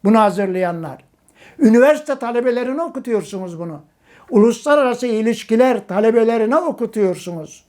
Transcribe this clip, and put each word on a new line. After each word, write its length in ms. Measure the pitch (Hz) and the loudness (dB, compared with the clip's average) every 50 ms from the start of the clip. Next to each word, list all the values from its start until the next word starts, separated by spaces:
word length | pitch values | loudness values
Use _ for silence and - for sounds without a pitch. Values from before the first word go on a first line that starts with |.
| - | 2
Bunu 160 | 196 220 226 | 4 4 4
hazırlayanlar. 880 | 214 208 175 196 202 190 180 185 185 175 170 165 160 147 131 - _ _ _ _ _ _ _ _ - - _ - | 4 2 0 -2 -4 -4 -2 -2 -4 -4 -4 -6 -10 -12 -14 -16 _ _ _ _ _ _ _ _ -20 -20 _ 2
Üniversite 560 | 294 214 220 240 254 285 302 302 302 302 269 | 4 4 6 6 6 6 4 2 -2 -6 -8
talebelerine 640 | 269 247 233 233 240 240 254 240 247 247 254 262 302 | -6 -6 -4 -4 -2 -2 0 -2 -2 -4 -4 -4 -6
okutuyorsunuz 800 | 339 320 - 269 - 247 226 202 - - 202 185 185 180 170 160 | -6 -6 -8 -10 -6 -4 -4 -4 -4 -6 -12 -12 -10 -10 -12 -12
bunu. 220 | 170 170 156 147 - _ _ _ _ _ _ _ _ _ | -12 -12 -12 -14 -18 _ _ _ _ _ _ _ _ _
Uluslararası 800 | - 202 208 240 226 - - 294 294 294 277 247 240 240 247 | 2 4 4 4 2 0 0 0 2 2 2 0 0 -2 -4
ilişkiler 800 | 247 226 220 220 233 220 - - - 220 226 254 254 240 208 196 | -2 -2 0 0 -2 -2 -4 -4 -2 2 2 4 2 2 -2 -4
talebelerine 720 | - 180 196 214 226 220 233 226 226 233 226 214 214 262 | -4 -2 2 2 2 4 4 2 2 2 0 0 0 0
okutuyorsunuz. 1040 | 320 359 320 226 - 240 214 - 220 202 185 175 - - 180 175 165 156 151 - - _ | 0 0 -2 -4 -4 -8 -6 -2 -2 0 0 -2 -4 -8 -10 -10 -10 -12 -14 -20 -20 _